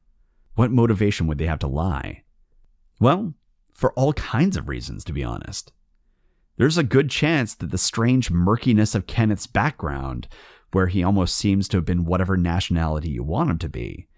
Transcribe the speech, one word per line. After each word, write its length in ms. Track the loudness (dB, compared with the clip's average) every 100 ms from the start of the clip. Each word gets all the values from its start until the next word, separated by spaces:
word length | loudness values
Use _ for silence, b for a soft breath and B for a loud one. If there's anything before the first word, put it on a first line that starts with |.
| _ _ _ _ _
What 160 | 0 2
motivation 560 | 4 4 4 0 0 -2
would 120 | -2
they 80 | -2
have 140 | -2
to 60 | -4
lie? 560 | -2 -2 -2 -6 -14 _ _ _ _ _ _ _ 0
Well, 340 | 2 2 -2 -10 _ _ _
for 200 | -2 -2
all 180 | 2 0
kinds 440 | 0 -2 0 0 0
of 120 | -6
reasons, 360 | -8 -8 -10
to 80 | -8
be 120 | -6
honest. 480 | -6 -8 -10 -14 -14 _ _ _ _ _ _ _ _ 0
There's 200 | 2 2
a 60 |
good 260 | 2 4 2
chance 440 | 0 0 0 -2 -6
that 140 | -6
the 80 | -2
strange 520 | -2 0 2 2 2
murkiness 640 | 2 4 2 4 4 4
of 120 | 0 -2
Kenneth's 400 | 0 0 0 -2
background, 800 | -2 0 -2 -8 -6 -8 -8 -10 B B B B
where 180 | 0 2
he 140 | 2
almost 340 | 2 2 2 0
seems 300 | 0 0 2
to 100 | 0
have 80 | 0
been 180 | 0
whatever 320 | 0 0 2 2
nationality 760 | 2 0 0 0 0 -2 -4
you 140 | -6
want 260 | -4 -2 -2
him 80 | -2
to 100 | -4
be, 380 | -8 -10 -12 -18